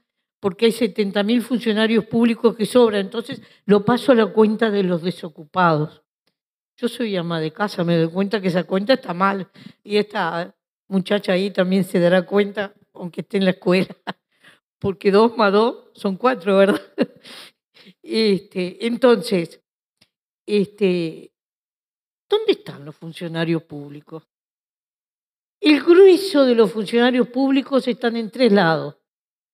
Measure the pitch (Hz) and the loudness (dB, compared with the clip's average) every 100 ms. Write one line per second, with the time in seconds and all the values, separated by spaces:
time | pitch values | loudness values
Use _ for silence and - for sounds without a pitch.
0 | _ _ _ _ 196 175 226 226 226 - | _ _ _ _ -8 0 0 2 -2 -2
1 | 202 202 202 247 208 247 226 214 220 226 | -4 -2 0 0 -2 -4 -2 0 0 0
2 | - 233 233 226 226 220 202 247 226 202 | -2 0 0 2 -2 0 0 2 2 2
3 | 190 226 226 262 - _ - 202 208 247 | -6 -8 -12 -14 -18 _ 2 2 2 0
4 | - 233 202 220 214 220 226 202 180 170 | 4 4 4 2 2 2 -2 0 0 -2
5 | 180 - 175 - 151 185 175 151 151 - | -4 -8 -12 -18 -10 0 2 2 -2 -10
6 | _ _ _ _ _ _ _ - 240 - | _ _ _ _ _ _ _ -8 -8 -6
7 | 226 185 170 165 156 - 208 - 170 170 | -4 -4 -4 -6 -6 -6 -6 -4 0 0
8 | 165 180 202 214 185 180 - 190 208 262 | 0 -2 -4 -2 -2 -4 -2 -4 0 -2
9 | - 175 196 196 175 - - _ 202 208 | -2 -2 -2 -2 -8 -18 -20 _ -4 -2
10 | 208 214 170 170 185 _ _ _ - 190 | -2 -4 -4 -4 -8 _ _ _ -6 -4
11 | 180 208 202 185 202 196 180 190 180 185 | -2 -2 0 -2 -2 -2 0 0 0 0
12 | 175 185 175 202 202 202 196 _ _ - | 2 2 0 0 0 -4 -10 _ _ -14
13 | 180 190 - 202 190 185 - 185 - - | -14 -12 -6 -2 0 0 0 0 -2 -10
14 | - - _ _ _ _ _ _ 202 190 | -16 -16 _ _ _ _ _ _ -8 -2
15 | 208 196 233 233 202 202 233 381 _ - | 2 4 4 2 2 2 0 -4 _ -10
16 | 202 185 247 247 190 196 196 208 - - | -8 -2 -2 -2 0 4 4 2 -4 -6
17 | 240 - - - - _ _ _ 196 _ | -6 -8 -20 -20 -20 _ _ _ -20 _
18 | - 226 220 185 - 190 180 - 233 233 | -8 -2 0 -2 -4 -10 -10 -6 -8 0
19 | 247 220 - 185 165 - _ _ _ _ | 2 2 0 -4 -4 -12 _ _ _ _
20 | _ _ _ _ - 208 185 - 190 180 | _ _ _ _ -4 -2 -2 -2 -2 -2
21 | 165 - - _ _ _ _ _ _ _ | -4 -10 -20 _ _ _ _ _ _ _
22 | _ _ - 427 440 - - 139 143 - | _ _ -4 -2 0 -4 -4 -18 -18 -16
23 | 165 - 170 165 165 165 - 147 143 147 | -16 -12 -8 -4 -2 -2 -6 -16 -16 -18
24 | - 160 _ _ _ _ _ _ _ _ | -20 -20 _ _ _ _ _ _ _ _
25 | _ _ _ _ _ _ 302 285 339 349 | _ _ _ _ _ _ 2 2 4 8
26 | 392 339 - 285 262 233 214 220 196 233 | 8 6 2 2 2 4 2 0 -2 0
27 | 240 254 240 254 269 277 - 262 247 226 | 2 2 -2 0 0 0 0 -2 -2 -4
28 | 240 233 214 233 240 202 170 156 143 - | -4 -4 -6 0 2 4 2 0 -4 -14
29 | _ _ _ _ _ | _ _ _ _ _